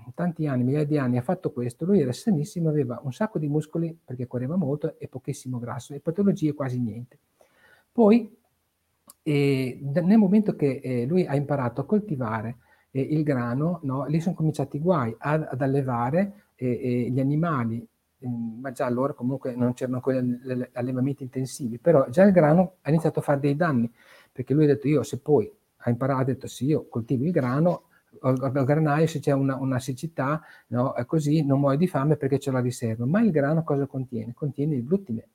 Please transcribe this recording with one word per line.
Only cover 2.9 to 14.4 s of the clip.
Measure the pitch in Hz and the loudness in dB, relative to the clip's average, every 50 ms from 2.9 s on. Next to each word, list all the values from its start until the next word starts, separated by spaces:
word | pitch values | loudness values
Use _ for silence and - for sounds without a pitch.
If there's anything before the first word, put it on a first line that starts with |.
| 120 - - | -4 -6 -8
un | 135 | -8
sacco | 120 - 214 214 - 165 | -4 -4 -4 -2 -2 -2
di | 156 143 | -2 0
muscoli | 147 151 151 - - 165 165 165 165 - _ | 0 0 -2 -2 -2 -4 -4 -4 -6 -10 _
perché | - 123 123 123 - | -12 -10 -8 -8 -6
correva | - 120 127 131 175 196 | -4 -4 -4 -2 -2 -2
molto | 156 131 147 147 - 156 - - | 0 0 -2 -2 -4 -6 -6 -8
e | - - | -12 -12
pochissimo | - - - - 131 - - 127 127 117 | -12 -10 -10 -10 -10 -8 -8 -8 -8 -8
grasso, | 117 117 - 127 - - 143 | -8 -8 -8 -10 -10 -12 -14
e | 139 | -8
patologie | - 165 160 208 202 202 - - 151 151 147 | -6 -4 -2 2 2 2 2 2 0 -2 -2
quasi | - 135 127 123 123 | -2 -4 -4 -2 -2
niente. | 120 110 - 117 123 - _ _ _ _ _ _ _ _ _ _ _ _ _ _ _ _ | -4 -4 -4 -8 -12 -16 _ _ _ _ _ _ _ _ _ _ _ _ _ _ _ _
Poi, | _ 240 226 202 220 240 233 - - _ _ _ _ _ _ _ _ _ _ _ _ _ _ - - _ _ | _ 4 6 6 6 6 2 -2 -10 _ _ _ _ _ _ _ _ _ _ _ _ _ _ -20 -20 _ _
eh, | 156 147 143 143 139 139 131 131 123 - - | -2 0 2 2 2 2 0 -2 -4 -6 -8
da, | 143 143 139 175 | -8 -4 -2 0
nel | 165 185 220 226 | 2 4 6 6
momento | 208 180 202 220 208 196 - | 6 6 4 4 4 2 0
che, | - 147 139 123 - - | 0 0 0 0 -2 -4
eh, | 127 127 120 120 135 | -4 -2 -2 -2 0
lui | 175 185 170 | 0 0 0
ha | - 135 | 0 0
imparato | 143 139 139 147 135 123 120 - 143 | -2 -2 -2 -2 -2 -2 -4 -4 -6
a | 135 | -2
coltivare, | - 214 208 208 208 151 123 123 107 110 110 110 117 - - _ _ _ _ _ _ | 0 0 0 0 -2 -4 -4 -4 -4 -4 -4 -6 -8 -10 -12 _ _ _ _ _ _
eh, | - 131 | -6 -4
il | 135 - 151 156 151 | -2 -2 0 0 0
grano, | 147 135 123 120 117 120 139 156 170 180 165 - | 0 0 0 -2 -2 -2 -2 -2 -2 -4 -4 -4
no, | 135 131 139 135 | -4 -4 -4 -2
lì | - 156 165 | -2 -2 -2
sono | 165 190 160 | 0 -2 -2
cominciati | - | 0